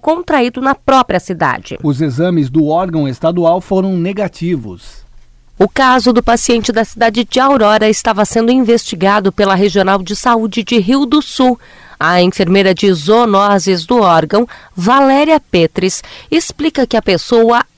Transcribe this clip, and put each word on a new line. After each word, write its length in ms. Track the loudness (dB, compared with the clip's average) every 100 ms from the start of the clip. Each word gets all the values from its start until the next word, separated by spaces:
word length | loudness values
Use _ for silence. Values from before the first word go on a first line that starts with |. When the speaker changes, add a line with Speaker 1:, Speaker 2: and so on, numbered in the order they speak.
Speaker 1:
contraído 600 | -2 -2 -2 -2 -2 -2
na 120 | -4
própria 460 | -2 0 0 2 -2
cidade. 560 | -4 -4 -4 -4 -8 -6
Speaker 2:
Os 160 | -4 -2
exames 480 | -2 -2 0 0 0
do 180 | 0 0
órgão 400 | 0 -2 -4 -4
estadual 540 | -4 -4 0 0 0
foram 320 | -2 -2 -2
negativos. 1080 | -2 -4 -4 -8 -6 -6 -6 -8 -16 -18 -20 -20 -20 -20 _ _ -2
Speaker 1:
O 100 | 0
caso 460 | 2 2 2 2
do 80 | 2
paciente 500 | 2 0 0 -2 0
da 100 | -2
cidade 420 | -4 -2 -2 -2 -2
de 120 | 0
Aurora 480 | 2 2 2 2 2
estava 340 | 0 -2 -2
sendo 260 | 0 0 2
investigado 800 | 2 2 0 -2 -4 0 0 0
pela 240 | 0 0
Regional 440 | 2 0 0 0 0
de 180 | -2 -4
Saúde 480 | 0 0 -2 -4
de 140 | -2 0
Rio 260 | 2 0
do 160 | 0 -2
Sul. 400 | -2 0 0 0 -8 -20 -18 -4
A 160 | 0 2
enfermeira 540 | 2 0 0 2 2
de 180 | 2 0
zoonoses 920 | 0 2 2 2 2 2 0 0 -2 0
do 160 | 2
órgão, 420 | 4 2 2 -2 -2 -8 -16
Valéria 640 | -4 0 2 4 2 2 0
Petris, 640 | 0 0 0 0 -4 -4 -12 -16 -4
explica 560 | -4 -2 -4 -4 -2
que 120 | -2 -2
a 60 |
pessoa 600 | 0 -2 0 2 4 2 -2